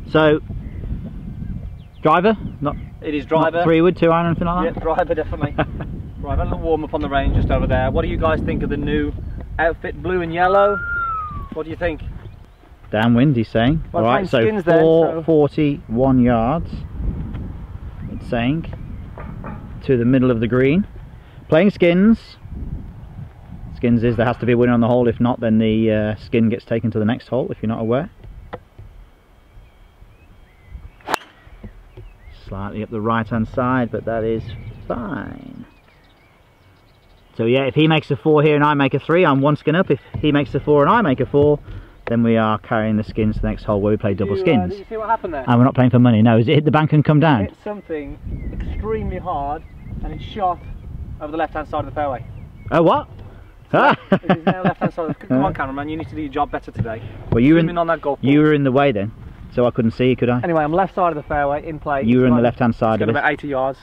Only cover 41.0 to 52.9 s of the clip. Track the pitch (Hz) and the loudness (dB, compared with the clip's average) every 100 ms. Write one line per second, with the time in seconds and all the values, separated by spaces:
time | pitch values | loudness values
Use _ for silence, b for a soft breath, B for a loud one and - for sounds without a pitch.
41 | 185 127 123 143 147 147 B B B B | 2 0 0 4 4 2 B B B B
42 | - 117 117 113 110 107 - 117 110 107 | -2 0 4 4 2 0 0 0 0 0
43 | 107 - 110 - 110 104 - 104 104 107 | -2 -2 0 0 -2 -4 -2 0 2 2
44 | 107 95 98 98 170 131 90 202 - 220 | 0 -2 -2 0 2 2 0 -6 -10 -8
45 | 214 226 196 156 156 120 127 - 127 123 | -2 -2 -2 -6 0 4 4 4 4 6
46 | 123 110 117 113 117 156 151 151 156 151 | 6 6 6 6 4 2 4 2 4 2
47 | 143 151 160 123 95 - 208 208 - 156 | 4 4 4 2 0 -6 -10 -10 -8 -10
48 | 143 143 - - - - - - 214 220 | -8 -12 -10 -10 -8 -8 -8 -6 -4 -4
49 | 196 185 170 147 143 156 - - - - | -4 -6 -6 -6 -4 -6 -10 -18 -14 -10
50 | 160 151 - 220 185 170 - - - - | -8 -10 -10 -2 -2 -2 -8 -14 -12 -12
51 | - - 151 160 151 156 147 156 139 151 | -12 -10 -8 -4 -4 -4 -6 -6 -4 -4
52 | 147 120 - - - - - 151 170 | -4 -4 -10 -16 -16 -16 -2 2 4